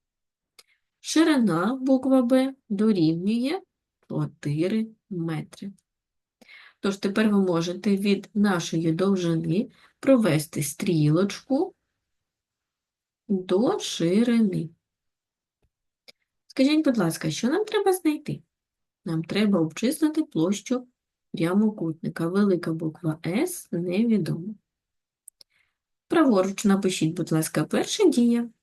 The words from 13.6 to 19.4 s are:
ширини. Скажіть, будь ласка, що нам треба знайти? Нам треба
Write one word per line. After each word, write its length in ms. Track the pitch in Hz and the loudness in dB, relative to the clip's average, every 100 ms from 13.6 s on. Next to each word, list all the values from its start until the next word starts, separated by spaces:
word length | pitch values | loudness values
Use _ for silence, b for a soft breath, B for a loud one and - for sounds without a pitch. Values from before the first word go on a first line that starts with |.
| 277 415 | 2 -2
ширини. 880 | - - 170 202 240 233 208 170 160 _ _ _ _ _ _ _ _ _ _ _ _ _ - - _ _ _ - | -6 -4 0 2 2 4 2 0 -6 _ _ _ _ _ _ _ _ _ _ _ _ _ -20 -20 _ _ _ 0
Скажіть, 280 | 269 302 294 | 2 4 2
будь 120 | 233 | 2
ласка, 340 | 165 160 156 | 0 -2 -6
що 180 | 147 226 | -2 -2
нам 160 | 359 427 | -2 0
треба 280 | 427 392 | 0 0
знайти? 480 | 370 311 294 - - _ _ _ _ _ _ 175 | 0 0 -4 -6 -12 _ _ _ _ _ _ -6
Нам 180 | 160 | -4
треба 360 | 165 196 | -2 0